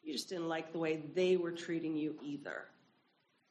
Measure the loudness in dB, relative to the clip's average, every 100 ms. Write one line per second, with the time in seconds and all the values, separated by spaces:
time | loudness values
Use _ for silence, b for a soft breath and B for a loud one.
0 | -6 -4 -4 -4 0 -2 -2 0 2 2
1 | 0 2 6 6 4 -2 -2 0 0 0
2 | 0 -2 -6 -6 -6 -8 -10 -16 _ _
3 | _ _ _ _ _